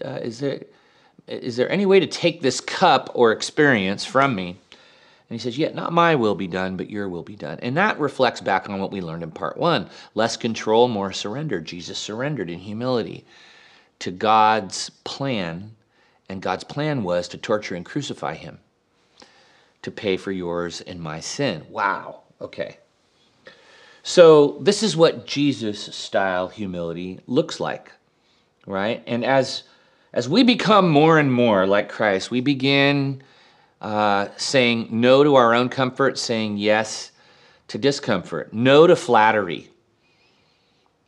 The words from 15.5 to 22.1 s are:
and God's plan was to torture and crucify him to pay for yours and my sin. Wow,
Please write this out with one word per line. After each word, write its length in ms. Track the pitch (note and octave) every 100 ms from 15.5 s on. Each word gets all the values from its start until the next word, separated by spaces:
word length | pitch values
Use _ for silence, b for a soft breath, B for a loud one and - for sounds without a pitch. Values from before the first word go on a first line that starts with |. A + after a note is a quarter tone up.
| E2 G#2+ A2+ _ _ _ _ _
and 120 | F#2+
God's 220 | F#2+ F#2
plan 400 | - - D3+ C#3
was 240 | F#2 F2 E2+
to 100 | -
torture 380 | - G#2+ - F2+
and 100 | F2
crucify 480 | D3 C3+ A#2+ C#2
him 240 | E2 F2 - _ _ _ _ _ b b b b b b b
to 80 | -
pay 260 | - G#2 F#2
for 140 | G2
yours 500 | F#2+ F2 F2 F2 E2
and 180 | - F2+
my 200 | E2 D2+
sin. 440 | - - C#3 E2+ C#2+
Wow, 540 | G#2+ G2+ F2+ -